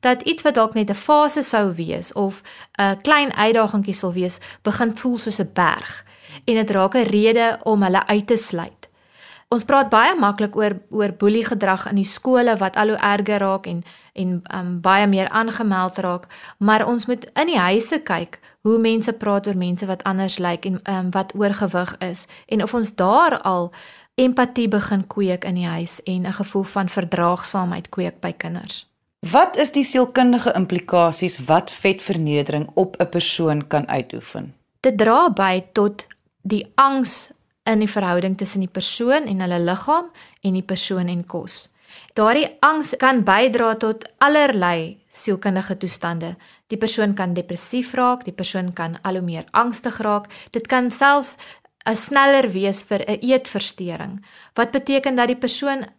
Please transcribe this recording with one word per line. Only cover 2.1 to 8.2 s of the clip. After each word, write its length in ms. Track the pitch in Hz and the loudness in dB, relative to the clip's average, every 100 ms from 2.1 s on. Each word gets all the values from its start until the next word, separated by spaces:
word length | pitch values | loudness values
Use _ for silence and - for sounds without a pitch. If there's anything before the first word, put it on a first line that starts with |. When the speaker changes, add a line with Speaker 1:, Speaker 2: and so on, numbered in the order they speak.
Speaker 1:
of 300 | - 196 190 - - - - | -4 -4 -4 -16 -20 -20 -2
'n 180 | 196 196 | -2 0
klein 320 | 240 302 277 | 2 4 2
uitdagingkie 600 | - 214 226 220 208 202 | 0 2 2 2 0 -2
sal 180 | 190 185 | -4 -4
wees, 260 | 175 180 175 - - | -2 -4 -6 -14 -8
begin 340 | - 202 240 226 | -6 -2 -2 -2
voel 200 | 262 240 | -4 -4
soos 220 | - 208 | -4 -4
'n 120 | 180 | -4
berg. 520 | - 170 - - - - - - - | 2 2 0 -6 -16 -18 -20 -20 -12
En 100 | - | -2
dit 160 | 226 214 | 0 2
raak 240 | 196 190 | 2 2
'n 80 | 254 | 2
rede 560 | 233 208 220 226 233 - | 2 2 4 4 2 0
om 200 | - 214 | 0 2
hulle 240 | 190 185 - | 4 2 2
uit 200 | 208 | 0